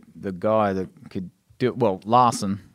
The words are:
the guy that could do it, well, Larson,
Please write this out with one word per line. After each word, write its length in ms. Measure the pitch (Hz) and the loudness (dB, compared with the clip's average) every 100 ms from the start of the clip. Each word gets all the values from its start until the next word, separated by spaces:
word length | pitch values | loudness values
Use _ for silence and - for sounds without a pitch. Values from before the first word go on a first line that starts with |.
| - | -10
the 180 | - 98 | -12 -12
guy 400 | 90 107 110 104 | -6 0 0 0
that 140 | 95 90 - - | -2 -6 -12 -14
could 200 | 104 90 - _ _ | -12 -12 -16 _ _
do 100 | 127 | -4
it, 80 | 107 | 0
well, 220 | 117 92 | -2 -2
Larson, 560 | 95 120 123 113 98 101 - | 2 4 4 2 -2 -4 -8